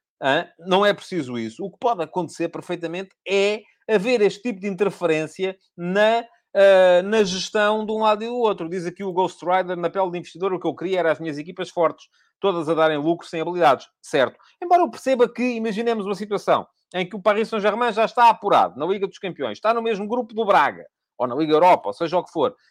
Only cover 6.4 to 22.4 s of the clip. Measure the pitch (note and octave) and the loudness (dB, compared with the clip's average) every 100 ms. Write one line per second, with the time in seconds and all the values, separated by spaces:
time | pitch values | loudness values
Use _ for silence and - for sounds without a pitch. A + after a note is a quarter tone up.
6.4 | _ G3 G3 F#3+ F#3 F3+ F#3+ A3 G3 F#3 | _ 4 6 8 8 6 4 0 0 -2
7.4 | - G#3+ G#3 G#3+ G#3+ A3 A3 G#3 A3+ B3 | -4 0 0 0 -4 0 2 0 -2 -2
8.4 | A3+ F#3 E3 F#3 E3+ F3 G3 F3 F3+ - | -2 -2 -6 -6 -8 -8 -6 -2 -2 -2
9.4 | D#3+ F#3 F3+ F3 E3+ F#3 F#3+ F3 - E3 | -2 0 0 -4 -4 -2 -4 -4 -12 -6
10.4 | F#3+ F3+ E3+ C3+ F3 F#3 E3 D3+ E3 C#3+ | -4 -2 -4 -4 -4 -2 0 -2 -6 -10
11.4 | D#3+ F#3 F3 - D#3+ - - _ _ _ | -10 -12 -8 -2 -2 -2 -20 _ _ _
12.4 | G3 E3+ D3+ D#3+ D#3+ D3+ D#3 E3+ - E3 | -2 -2 0 2 2 2 -2 -4 -6 -8
13.4 | D#3+ F3 E3+ A#2+ - _ - D3+ A#2+ - | -4 2 2 2 -2 _ -4 0 0 -2
14.4 | _ - F4 F4+ D#4+ - C4 B3+ A#3+ A#3 | _ -8 2 2 2 -2 -2 2 2 0
15.4 | B3 A#3 A3+ G3+ A#3 A3+ G3 F#3+ G#3 G3 | -4 -4 -4 -4 -4 -4 -4 -8 -6 -4
16.4 | - C3+ - _ _ F3 F3+ G#3+ G#3+ G#3 | 0 0 -2 _ _ -6 -6 -2 0 0
17.4 | A3 A3 G#3 A3 A#3+ G#3 G#3+ - A#3 A3+ | 0 -2 0 0 -2 0 0 4 4 4
18.4 | G3+ D3 F#2 G#2+ D#3+ G3+ F#3+ - F#3+ D#3 | 2 2 2 -2 -4 -4 -6 -8 -10 -6
19.4 | B2 G#2 G#3+ A#3 A3+ G3+ G#3 B3 A3+ A3 | -6 -2 -2 0 -2 -4 -4 -6 -6 -4
20.4 | G#3 F3+ C#3 F2 - _ _ - B2 B2+ | 2 4 2 -2 -16 _ _ -6 -4 -2
21.4 | D#3 D#3 F3+ E3 G2 - E3 F3 E3 E3+ | 2 4 6 4 0 -6 -2 -2 -4 -2